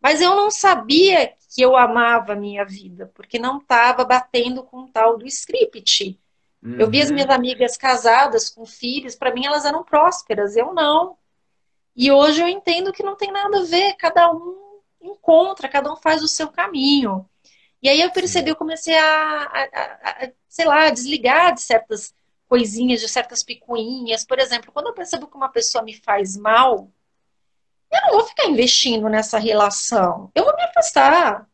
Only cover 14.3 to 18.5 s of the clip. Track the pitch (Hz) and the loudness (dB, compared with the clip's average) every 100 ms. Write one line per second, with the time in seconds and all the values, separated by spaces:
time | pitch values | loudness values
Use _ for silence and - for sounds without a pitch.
14.3 | 330 349 381 403 403 _ _ 339 403 - | 2 -8 -16 -20 -20 _ _ -20 -6 4
15.3 | 320 370 381 262 285 285 311 320 320 311 | 4 4 -4 -4 -4 -4 -4 -2 0 -2
16.3 | - 311 - 381 311 269 285 233 190 190 | -6 -8 -6 -6 -2 0 2 0 -4 -10
17.3 | _ _ _ _ _ 262 294 349 370 370 | _ _ _ _ _ 0 2 0 -2 -4
18.3 | 349 311 | -4 -4